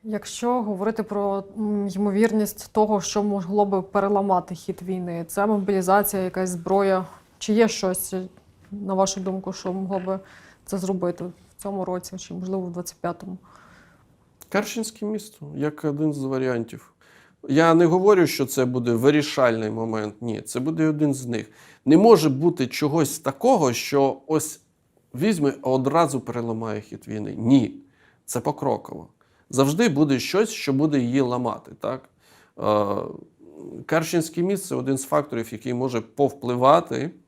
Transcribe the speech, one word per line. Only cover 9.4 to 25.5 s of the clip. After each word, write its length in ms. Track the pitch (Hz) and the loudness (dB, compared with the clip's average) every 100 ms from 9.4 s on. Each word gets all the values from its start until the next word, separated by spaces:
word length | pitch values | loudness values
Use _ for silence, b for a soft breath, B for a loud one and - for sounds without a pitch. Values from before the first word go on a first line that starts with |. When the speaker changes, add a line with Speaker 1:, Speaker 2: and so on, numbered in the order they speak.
| 190 | -8
Speaker 1:
що 200 | 170 185 | -8 -6
могло 280 | 190 190 196 | -6 -4 -4
би 200 | 180 190 190 B B B | -4 -6 -8 B B B
це 140 | - 196 | -8 -6
зробити 460 | 185 190 175 175 | -2 -2 -2 -4
в 380 | 175 175 _ _ | -10 -12 _ _
цьому 220 | 202 196 | -8 -6
році, 320 | 185 180 180 185 | -6 -6 -8 -14
чи, 160 | - | -12
можливо, 280 | 175 185 190 | -10 -6 -6
в 100 | 180 | -6
двадцять 260 | 175 180 - | -8 -12 -8
п'ятому? 380 | 180 170 185 185 b b b b b b b _ _ _ - | -8 -6 -12 -14 b b b b b b b _ _ _ -4
Speaker 2:
Керченське 580 | 190 208 233 220 - 208 | -4 -4 -6 -8 -8 -8
місто, 400 | 214 - - 147 | -8 -10 -18 -14
як 300 | 147 147 151 | -4 -4 -4
один 280 | 156 143 156 | -6 -2 -2
з 120 | 143 | -2
варіантів. 680 | 135 131 131 123 117 - - _ b b b b - | -4 -2 -2 -2 -6 -12 -20 _ b b b b 0
Я 260 | 135 165 | 4 6
не 120 | 165 175 | 6 6
говорю, 400 | 175 196 202 156 | 6 6 6 6
що 200 | - 135 | 2 -2
це 180 | - | 0
буде 280 | 127 127 120 | 0 0 0
вирішальний 800 | 117 131 147 143 - 127 113 110 | 4 6 4 0 2 2 2 -2
момент. 440 | 110 113 110 107 - | -4 -4 -4 -6 -8
Ні, 220 | 120 104 | -6 -6
це 180 | - 123 | -6 -4
буде 280 | 135 160 156 | -4 0 0
один 260 | 147 151 | 2 0
з 120 | 143 123 | 0 -4
них. 240 | 113 113 b b b | -6 -8 b b b
Не 120 | - 160 | 4 8
може 320 | 220 202 151 | 10 8 6
бути 380 | 131 170 170 127 | 2 0 2 -4
чогось 520 | - 147 160 139 - | -2 0 2 0 -2
такого, 540 | 135 135 247 247 143 | -6 0 2 4 4
що 440 | 117 - 139 135 131 - | 0 -2 2 2 0 -2
ось 340 | 156 151 - _ _ _ _ _ | -2 -2 -12 _ _ _ _ _
візьме, 400 | 127 190 185 143 | -2 0 2 0